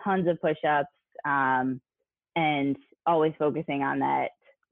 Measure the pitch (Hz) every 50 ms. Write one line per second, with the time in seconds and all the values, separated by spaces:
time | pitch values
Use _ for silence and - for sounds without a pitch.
0 | - 202 190 190 175 170 170 160 - 160 156 - - 156 151 147 143 - _ _
1 | _ _ _ - - 147 143 139 135 131 131 127 127 131 131 127 _ _ _ _
2 | _ _ _ _ _ _ - 170 160 151 151 143 139 139 135 - - _ _ _
3 | - 165 170 160 156 160 156 - 151 147 143 151 165 - 143 139 139 139 143 139
4 | 135 139 139 135 131 - - _ _ _ _ _ _ _